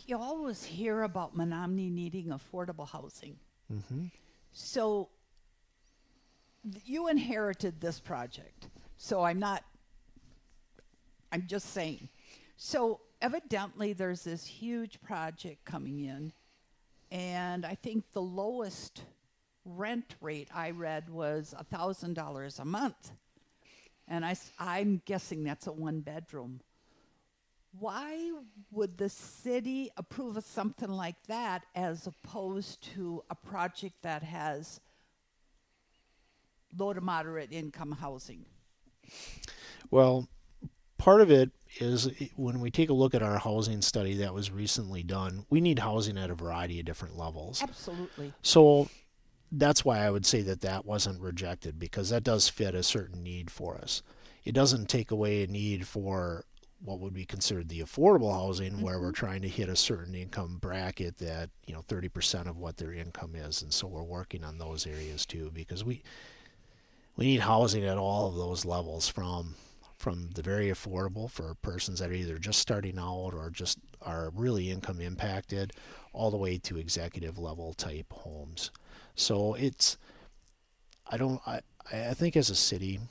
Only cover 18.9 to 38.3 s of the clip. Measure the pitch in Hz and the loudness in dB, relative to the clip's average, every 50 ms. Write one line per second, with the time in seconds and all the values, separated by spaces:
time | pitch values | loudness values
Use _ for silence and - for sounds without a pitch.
18.9 | - - - - - _ _ _ _ _ _ _ _ _ - 185 175 180 202 214 | -14 -16 -18 -18 -20 _ _ _ _ _ _ _ _ _ -18 -12 -8 -6 -4 -2
19.9 | 240 240 233 - - - - 156 151 147 143 - - 170 165 165 170 170 170 156 | -2 -4 -6 -8 -12 -12 -10 -8 -8 -8 -8 -8 -8 -6 -6 -6 -6 -6 -4 -4
20.9 | 156 156 160 170 165 165 160 147 151 156 151 151 - - 151 - 202 170 175 190 | -4 -4 -6 -8 -6 -4 -2 -2 -2 -2 -4 -6 -10 -16 -12 -10 -6 -4 -4 -4
21.9 | 190 - 190 175 170 165 156 147 143 135 135 139 135 - 139 151 175 214 277 247 | -4 -4 -6 -6 -6 -6 -6 -8 -8 -10 -10 -10 -10 -10 -8 -6 -4 -2 -2 -4
22.9 | 185 - - - - - _ _ _ _ _ _ _ _ _ - - - - - | -4 -6 -14 -20 -20 -20 _ _ _ _ _ _ _ _ _ -20 -20 -20 -20 -20
23.9 | _ _ _ - - 165 165 170 185 - - - - - 170 185 175 190 208 208 | _ _ _ -8 -6 -4 -4 -4 -4 -6 -8 -12 -14 -10 -6 -4 -2 0 2 2
24.9 | 196 175 - - 202 185 - - 175 156 151 147 147 - - 170 156 156 160 156 | 0 0 0 -4 -6 -4 -6 -6 -8 -6 -4 -4 -6 -6 -8 -10 -8 -6 -4 -4
25.9 | 151 156 147 151 151 165 170 - - 143 123 120 127 127 - _ _ _ _ _ | -4 -4 -6 -8 -10 -12 -12 -12 -12 -12 -10 -12 -12 -14 -18 _ _ _ _ _
26.9 | _ _ _ _ _ _ _ _ _ _ _ _ _ _ _ _ - 185 208 226 | _ _ _ _ _ _ _ _ _ _ _ _ _ _ _ _ -14 -10 -8 -6
27.9 | 196 233 285 302 311 320 330 339 330 302 262 214 208 208 202 _ 202 214 208 190 | -6 -6 -8 -8 -8 -6 -6 -6 -8 -8 -12 -16 -20 -20 -20 _ -4 -2 -2 -2
28.9 | 175 175 196 202 - - - - - - - 247 247 247 220 254 262 269 269 - | -2 -2 -4 -4 -4 -6 -14 -18 -16 -8 -4 -2 -2 -2 -2 -2 -2 -4 -4 -6
29.9 | - - 170 - - - 269 240 208 220 208 - - - 196 214 - - 240 196 | -8 -12 -14 -10 -8 -8 -6 -6 -6 -6 -8 -8 -6 -4 -4 -4 -4 -4 -6 -6
30.9 | 190 190 180 170 170 - - - 220 233 240 214 180 180 - - - 175 185 175 | -4 -4 -4 -6 -8 -8 -10 -8 -6 -4 -2 -2 -4 -4 -6 -8 -6 -4 -2 -2
31.9 | 165 160 - 185 - _ - - - 226 196 190 190 196 196 - - - - - | -4 -4 -8 -12 -12 _ -14 -12 -10 -8 -6 -4 -4 -4 -6 -8 -10 -16 -16 -14
32.9 | - 196 185 175 170 160 - - 170 - - - 202 190 175 180 175 - 196 190 | -10 -8 -6 -6 -6 -8 -10 -12 -14 -14 -12 -8 -4 -4 -4 -4 -4 -8 -12 -12
33.9 | - _ - 170 156 151 156 156 170 170 151 156 147 147 160 - - - - _ | -12 _ -8 -6 -6 -6 -6 -8 -8 -6 -4 -4 -4 -4 -8 -12 -16 -20 -20 _
34.9 | _ _ _ _ _ _ _ _ _ _ _ _ _ _ _ _ _ _ _ _ | _ _ _ _ _ _ _ _ _ _ _ _ _ _ _ _ _ _ _ _
35.9 | _ _ _ _ _ _ _ _ _ _ _ _ _ _ _ _ - 175 196 202 | _ _ _ _ _ _ _ _ _ _ _ _ _ _ _ _ -6 -4 -2 -2
36.9 | 202 185 180 185 175 160 156 160 160 160 147 113 151 165 156 151 - - 160 143 | -2 -2 -2 -2 0 -2 -2 -4 -4 -6 -6 -6 -6 -8 -8 -8 -8 -8 -8 -8
37.9 | 151 135 156 143 135 131 - - | -6 -6 -8 -8 -10 -10 -12 -14